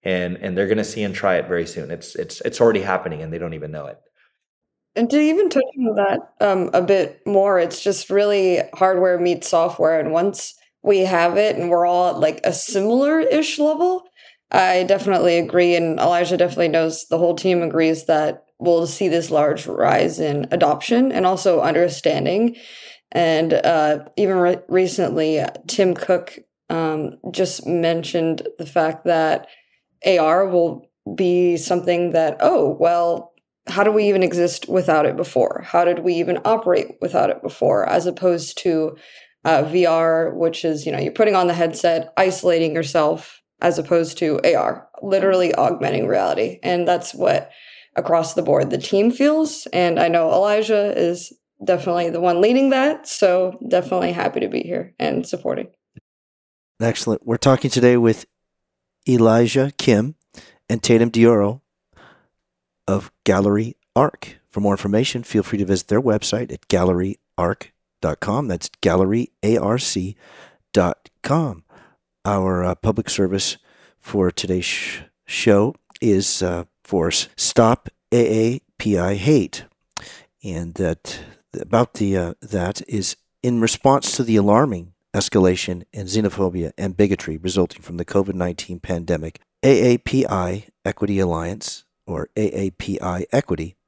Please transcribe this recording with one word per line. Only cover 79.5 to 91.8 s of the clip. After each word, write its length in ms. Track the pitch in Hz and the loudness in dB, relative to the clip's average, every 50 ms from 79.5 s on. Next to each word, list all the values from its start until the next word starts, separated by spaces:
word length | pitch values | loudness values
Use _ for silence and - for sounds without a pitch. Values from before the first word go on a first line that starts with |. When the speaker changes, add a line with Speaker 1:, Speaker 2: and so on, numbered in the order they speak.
| - - - _ _ _ _ _ _ - - - - - _ _ _ _ - | -6 -14 -16 _ _ _ _ _ _ -18 -18 -18 -20 -20 _ _ _ _ -12
Speaker 3:
And 300 | 107 87 80 87 85 82 | -10 -8 -8 -8 -10 -6
that, 480 | - 95 82 82 - _ - - - - - - _ _ _ - - | -4 -4 -4 -4 -6 _ -14 -14 -14 -16 -20 -20 _ _ _ -12 -12
about 360 | - - - 113 120 - _ | -8 -2 0 0 0 0 _
the, 220 | - 107 101 98 | -4 -2 0 0
uh, 160 | 92 87 85 - _ | 0 -2 -4 -6 _
that 400 | - - - 95 87 90 104 - - | -14 -6 -4 -4 -2 -2 -4 -8 -10
is 280 | - 117 107 92 - - _ _ _ _ _ | -8 -6 -4 -4 -6 -8 _ _ _ _ _
in 200 | - 123 120 117 | -4 -2 0 2
response 540 | 113 113 - - _ 135 135 139 - - - | 2 0 0 2 _ 4 4 4 2 -2 -4
to 60 | - 131 | -4 0
the 120 | 117 110 | 2 2
alarming 580 | 107 101 101 104 117 143 143 104 87 85 90 _ _ _ _ - | 4 4 6 4 4 4 2 -2 -8 -10 -16 _ _ _ _ -4
escalation 680 | 104 98 - - 107 92 92 92 90 - - 90 87 87 _ | -4 -4 0 2 4 4 4 2 0 -4 -8 -8 -10 -10 _
in 140 | - 104 98 | -14 -12 -10
xenophobia 640 | 90 95 110 107 101 - 98 98 92 87 92 85 76 - | -4 -4 -2 -2 -2 -2 -2 -4 -2 -2 -4 -6 -8 -8
and 180 | - 95 98 90 | -8 -8 -8 0
bigotry 420 | 90 104 98 98 - - - 78 | 0 2 2 2 -4 -4 -10 -10
resulting 440 | 78 82 92 87 98 90 85 - - | -6 -6 -4 0 0 -2 -2 -4 -16
from 160 | - - 85 | -16 -14 -10
the 80 | 85 87 | -10 -10
covid 280 | - - 98 98 98 92 | -2 -2 -2 -2 -2 -4
nineteen 460 | 92 90 90 87 - - - 90 87 | -4 -4 -4 -4 -8 -10 -12 -12 -14
pandemic, 640 | - - 92 85 85 82 87 80 78 82 - - _ _ _ _ - | -8 -6 -6 -6 -4 -4 -4 -4 -4 -10 -14 -16 _ _ _ _ 2
A 300 | 131 139 98 107 127 120 | 4 4 4 4 2 2
A 40 | |
P 280 | 123 _ - - 135 - | 2 _ -2 -2 -2 0
I 400 | - - 95 90 87 92 101 - _ _ _ _ | 0 -2 -2 -4 -4 -6 -8 -12 _ _ _ _
Equity 340 | 98 98 - - 101 101 98 | -8 -4 -4 -4 -2 0 0
Alliance, 680 | 95 87 85 82 82 85 98 107 - - - - | 0 0 -2 -4 -6 -8 -10 -10 -10 -12 -12 -14